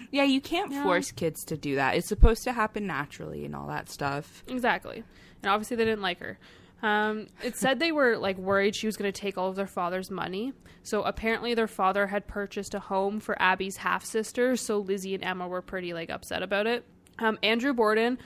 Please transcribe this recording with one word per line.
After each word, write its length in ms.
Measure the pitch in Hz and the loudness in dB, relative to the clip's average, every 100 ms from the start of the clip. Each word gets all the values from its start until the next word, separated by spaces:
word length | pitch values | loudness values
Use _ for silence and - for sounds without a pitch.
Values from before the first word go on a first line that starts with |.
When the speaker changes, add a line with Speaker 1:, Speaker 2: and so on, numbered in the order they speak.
| - | -4
Speaker 1:
Yeah, 120 | 277 | 2
you 180 | 277 269 | 4 4
can't 300 | - 330 415 | 2 -2 -2
Speaker 2:
Yeah. 120 | 277 | 0
Speaker 1:
force 280 | 190 175 - | 2 2 0
kids 320 | - 165 - - | -2 -2 -2 -6
to 120 | 156 | -6
do 180 | 147 135 | -2 2
that. 200 | 131 165 | 2 2
It's 120 | - | 2
supposed 360 | 202 233 226 247 | 8 8 8 0
to 60 | |
happen 340 | 240 214 214 202 | -2 -2 -2 -4
naturally 580 | 139 143 - - 147 147 | -4 -6 -8 -10 -8 -8
and 100 | 143 | -8
all 120 | 143 | -8
that 220 | 147 - | -8 -8
stuff. 540 | - 143 143 - - - | -6 -4 -4 -8 -16 -10
Speaker 2:
Exactly. 560 | 254 233 269 - - - - - - | -2 0 0 -4 -14 -14 -20 -20 -6
And 80 | 202 | 0
obviously 260 | 214 214 233 | 0 0 0
they 80 | 226 | 0
didn't 160 | 214 | 0
like 180 | 196 175 | -2 -4
her. 200 | - 185 - - - - | -8 -14 -18 -20 -20 -4
Um, 460 | 220 208 214 214 - - | 0 2 2 -2 -8 -6
it 120 | 247 - | -6 0
said 240 | 262 262 | 2 2
they 120 | 330 | 2
were, 260 | 302 254 214 | 4 4 4
like, 200 | 190 190 | 0 -2
worried 380 | 185 196 202 208 | 2 4 4 0
she 100 | 220 | -4
was 100 | 202 | -2
gonna 140 | 202 | -4
take 260 | 196 202 190 | -2 -6 -2
all 120 | 185 | -4
of 60 | 190 | -2
their 120 | 196 | -4
father's 420 | 190 175 185 190 | -2 -2 -2 -4
money. 420 | 185 165 190 254 - - - | -6 -4 -4 -6 -8 -18 -18
So 200 | - 208 | -4 -2
apparently 500 | 196 - 220 220 233 | -2 -2 -2 -2 0
their 140 | 233 220 | 0 -2
father 400 | - 190 196 196 | 0 2 2 0
had 200 | 202 - | -2 -4
purchased 460 | 202 196 208 196 | -8 -6 -8 -8
a 60 | 202 | -8
home 400 | - 196 196 214 | -4 0 0 -2
for 200 | 214 - | -4 2
Abby's 360 | 185 190 196 - | 2 2 -2 -4
half-sister, 800 | 185 185 - 220 214 - 247 247 | -2 -2 -2 -4 -2 0 2 2
so 220 | - 208 | 0 -2
Lizzie 340 | 190 196 190 190 | 0 -4 -2 -4
and 80 | |
Emma 240 | 180 185 180 | -4 -4 -4
were 140 | 180 | -6
pretty, 320 | 180 185 180 | -6 -8 -6
like, 160 | 165 165 | -6 -6
upset 320 | - - 175 | -8 -6 -4
about 240 | 185 202 220 | 0 0 2
it. 160 | 240 - - _ - | 0 -4 -20 _ -2
Um, 220 | 220 214 | 0 2
Andrew 320 | 202 233 269 | 2 4 2
Borden 440 | 240 214 214 240 254 | 4 4 6 4 0